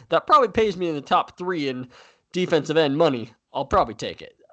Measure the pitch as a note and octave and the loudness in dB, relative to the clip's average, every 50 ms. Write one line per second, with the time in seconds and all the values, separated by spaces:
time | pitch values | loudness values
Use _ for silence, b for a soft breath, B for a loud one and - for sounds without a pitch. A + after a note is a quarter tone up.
0 | B - E3 - - - D#4 D4 B3+ G3+ - A3+ A3 G#3 E3+ F3+ F3+ E3 D3+ C#3+ | B -2 -2 0 4 4 4 4 4 2 2 0 0 0 0 -2 -4 -4 -4 -6
1 | C3+ - F#3+ E3+ - - - - F3+ F#3 F#3 D#3+ C#3+ C3+ B2 B2+ C3 b b b | -2 0 0 0 0 -2 -6 -10 -6 -6 -4 -4 -4 -4 -4 -6 -10 b b b
2 | b b b b b _ - F3+ F3+ F3 F3 D3+ C#3 D#3 D3+ D#3+ D#3 C#3 C#3 D#3 | b b b b b _ -4 -4 -2 0 0 0 0 0 2 2 2 2 2 2
3 | E3+ D3+ C3 A#2 A2 - _ _ _ _ - C3 C#3 - G#3+ F#3+ C#3+ A#2 G#2 - | 2 2 2 -2 -6 -10 _ _ _ _ -8 -8 -4 0 0 0 0 0 -4 -8
4 | - G2 D#2+ - - - - _ _ _ | -10 -10 -10 -12 -16 -20 -20 _ _ _